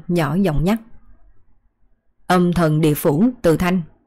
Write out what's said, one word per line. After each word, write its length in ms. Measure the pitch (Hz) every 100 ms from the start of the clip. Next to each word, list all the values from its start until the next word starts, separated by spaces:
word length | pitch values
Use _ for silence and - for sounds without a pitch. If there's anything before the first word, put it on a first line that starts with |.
| -
nhỏ 280 | 175 143 165
giọng 280 | 190 143
nhắc. 180 | 160 226 - - - - - - - - _ _ _ _ _ _ -
"Âm 260 | 180 180
thần 280 | 170 165 151
địa 120 | 160
phủ 320 | 147 180 147 233 254
Từ 160 | 175 156
Thanh, 240 | 180 185 156 _